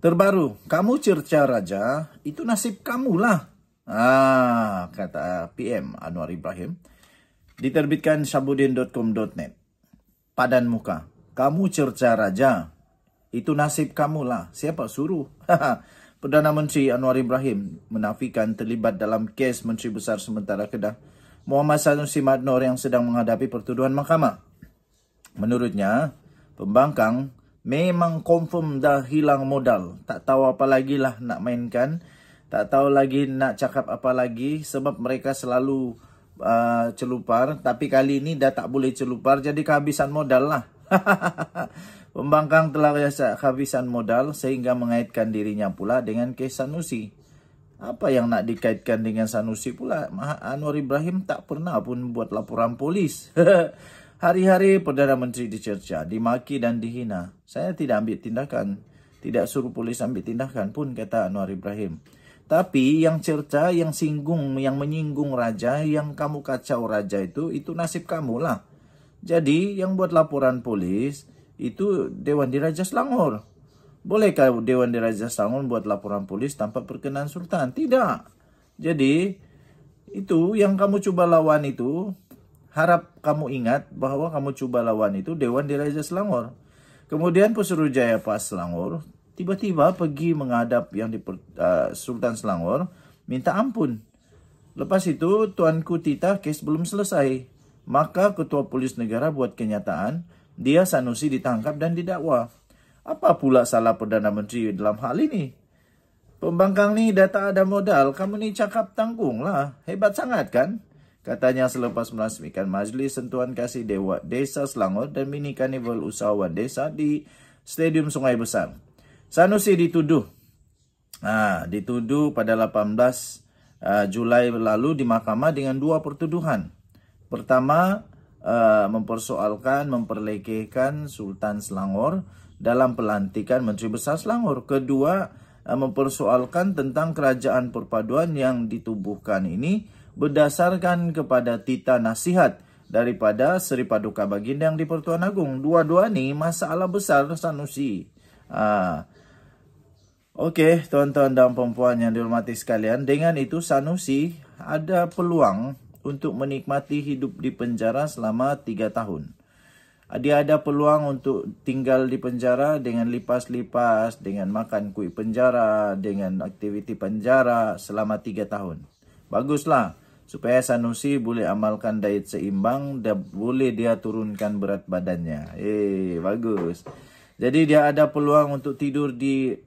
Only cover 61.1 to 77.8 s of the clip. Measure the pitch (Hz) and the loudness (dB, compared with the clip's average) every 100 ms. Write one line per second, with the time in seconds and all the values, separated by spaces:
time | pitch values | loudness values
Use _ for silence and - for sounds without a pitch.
61.1 | 113 92 101 95 95 101 104 101 78 _ | -2 -2 -2 -6 -6 -8 -6 -8 -8 _
62.1 | - - - _ 156 185 135 131 156 160 | -20 -20 -20 _ 0 2 2 4 4 4
63.1 | 160 147 151 147 147 170 175 160 151 156 | 2 -2 -2 0 2 2 2 0 -2 -2
64.1 | 151 143 170 139 135 135 135 143 156 151 | -2 -2 -2 -2 -2 -2 -2 -4 -4 -4
65.1 | 143 143 127 117 107 113 143 156 151 151 | -2 -2 0 -2 0 -2 0 0 0 -2
66.1 | 143 147 147 135 127 - 123 113 107 101 | -4 -6 -4 -6 -6 -2 -2 0 -2 -2
67.1 | 101 92 185 - - - 165 170 175 - | -4 -4 -4 -4 -6 -6 -6 -4 -6 -6
68.1 | 165 139 117 160 104 _ _ _ _ _ | -6 -4 -2 -2 -4 _ _ _ _ _
69.1 | _ 180 170 143 156 196 202 185 190 180 | _ 0 2 4 2 2 -2 -2 0 2
70.1 | 160 156 143 131 127 120 104 90 98 135 | 4 4 2 2 0 -2 -2 0 0 -2
71.1 | 143 - _ _ _ 120 - 202 185 - | -4 -18 _ _ _ -8 -4 -2 0 -2
72.1 | - 143 147 131 135 160 156 185 - 262 | -4 -2 0 2 0 -2 -2 -2 -2 0
73.1 | 247 156 107 - _ _ _ _ _ - | 2 2 0 -10 _ _ _ _ _ -2
74.1 | 214 208 143 131 117 113 127 123 120 113 | 4 4 6 4 4 2 2 4 2 0
75.1 | 107 117 - 104 131 135 117 101 98 101 | 0 -4 -2 0 0 -2 -2 -2 -4 -2
76.1 | 101 95 98 139 - 107 123 - 135 139 | -6 -4 -4 -6 -4 -6 -6 -8 -10 -8
77.1 | 139 147 180 175 180 131 135 | -6 -6 -8 -4 -2 -2 -2